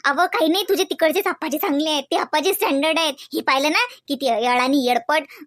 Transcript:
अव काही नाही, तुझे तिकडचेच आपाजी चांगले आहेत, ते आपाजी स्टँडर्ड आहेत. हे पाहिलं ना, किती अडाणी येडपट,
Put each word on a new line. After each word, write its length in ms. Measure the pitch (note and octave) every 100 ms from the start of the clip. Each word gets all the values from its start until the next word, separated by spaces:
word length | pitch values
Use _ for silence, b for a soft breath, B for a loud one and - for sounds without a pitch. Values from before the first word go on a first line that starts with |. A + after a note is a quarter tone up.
अव 120 | C#4+ C#4+ F4+
काही 220 | - D#4+
नाही, 160 | F4+ G4+
तुझे 160 | F#4
तिकडचेच 420 | F#4 D4 D#4+ E4+ G4
आपाजी 320 | - D#4+ C#4+
चांगले 320 | D4+ C#4+ D#4
आहेत, 140 | D4+
ते 120 | C#4 D#4+
आपाजी 360 | - D4+ D4+
स्टँडर्ड 460 | G4 G4 C#4 D#4 D#4
आहेत. 160 | D#4+ C4+
हे 200 | - D#4+
पाहिलं 300 | - B3+ D4
ना, 160 | F4+ B4 B -
किती 200 | C#4 C#4
अडाणी 560 | A3 A#3+ B3 B3+ C#4+ B3
येडपट, 360 | B3 A#3+ D4+ - B